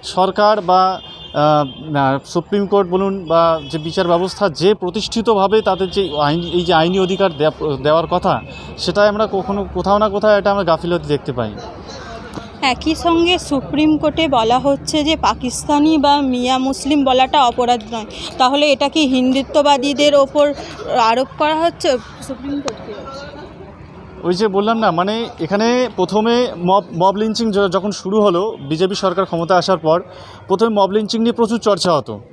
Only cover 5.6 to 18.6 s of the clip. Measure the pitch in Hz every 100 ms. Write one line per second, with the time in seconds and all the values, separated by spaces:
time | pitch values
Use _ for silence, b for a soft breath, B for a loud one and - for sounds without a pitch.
5.6 | 214 190 190 185 190 147 147 160 170 170
6.6 | 175 170 165 185 185 185 190 143 151 151
7.6 | 156 135 135 160 160 175 185 131 - B
8.6 | B B - 180 208 208 214 196 185 202
9.6 | 185 185 180 208 214 202 214 202 196 202
10.6 | 175 160 175 175 151 143 - 123 113 98
11.6 | - 92 - - - - - - - -
12.6 | - 359 311 311 339 330 339 359 - 285
13.6 | 247 277 311 311 302 294 320 262 226 247
14.6 | 262 277 - 311 294 311 202 233 247 -
15.6 | - 294 302 320 285 285 269 247 247 262
16.6 | 262 269 269 302 269 254 262 294 254 233
17.6 | 240 240 214 226 214 B B - 254 285